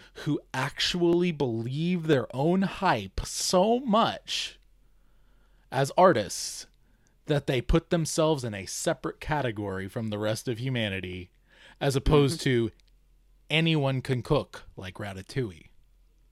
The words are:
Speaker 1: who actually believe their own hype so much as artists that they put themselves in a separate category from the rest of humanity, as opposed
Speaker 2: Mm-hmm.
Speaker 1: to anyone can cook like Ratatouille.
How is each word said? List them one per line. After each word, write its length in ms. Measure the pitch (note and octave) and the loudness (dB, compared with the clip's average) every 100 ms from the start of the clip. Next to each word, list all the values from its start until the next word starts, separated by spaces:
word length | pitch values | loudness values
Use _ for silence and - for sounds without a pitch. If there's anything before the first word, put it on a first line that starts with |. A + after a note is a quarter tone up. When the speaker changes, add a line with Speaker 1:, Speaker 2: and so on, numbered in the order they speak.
| - - | -16 -8
Speaker 1:
who 220 | - G#3+ - | -4 -4 -4
actually 800 | C3 C3+ - - F3+ E3+ E3+ F3+ | -6 -4 -4 -4 0 2 4 2
believe 760 | D3 C3 A2+ A#2 C#3 E3+ F3+ D#3+ | 0 -2 -2 -4 -4 -2 0 2
their 220 | C#3 - | 2 0
own 280 | B2+ D#3+ F#3+ | 0 2 2
hype 580 | F#3+ - F#3 B2+ G2 - | 0 0 0 0 -2 -8
so 560 | - - - F3+ G#3 A#3+ | -6 -6 2 4 4 2
much 800 | C#4 G#3 D#3+ F#2+ - - - - _ _ _ _ _ _ _ _ _ _ _ | 2 4 4 0 -6 -8 -8 -12 _ _ _ _ _ _ _ _ _ _ _
as 180 | B2+ C3+ - | -2 2 6
artists 680 | F#3 A#2 F2+ - - - - _ _ _ _ _ - | 8 6 0 -6 -8 -10 -16 _ _ _ _ _ -2
that 220 | C#3+ - | -2 0
they 120 | C3 | 0
put 300 | - E3 - | 2 2 2
themselves 540 | E3+ D#3 - D#3 D3 | 0 0 2 2 2
in 100 | A#2+ | -2
a 100 | G2+ F#2+ | -8 -8
separate 520 | - F3+ D3+ D#3+ - | -4 -4 -2 -6 -8
category 680 | - D3+ C3 G#2+ G#2 F#2+ F#2+ | -4 -2 -2 -4 -4 -6 -6
from 220 | B2 A2 | -6 -4
the 80 | G#2 | -2
rest 280 | G#2+ G#2+ - | -2 -2 -4
of 140 | A#2 | -6
humanity, 720 | C3 B2 G#2+ F#2+ F#2 F2+ F2 _ _ - - - | -2 -2 -2 -2 -6 -10 -12 _ _ -20 -20 -4
as 160 | C#3 C3 | -2 0
opposed 440 | - D3+ C#3 D#3+ | 4 4 4 2
Speaker 2:
Mm-hmm. 20 | C#3 A#2+ A2+ | 0 2 0
Speaker 1:
to 40 | - _ _ _ _ _ _ - | -4 _ _ _ _ _ _ -2
anyone 520 | D3+ E3 D#3 C3+ C3 | 0 2 2 0 -2
can 200 | - B2+ | -2 -4
cook 420 | - C#3+ G2 - - - | 0 0 -2 -10 -18 -14
like 180 | F#2+ | -14
Ratatouille. 720 | - G2+ F#2+ F#2+ C#3 A2+ D#2+ - - _ _ _ _ _ | -10 -10 -10 -8 -6 -6 -10 -20 -20 _ _ _ _ _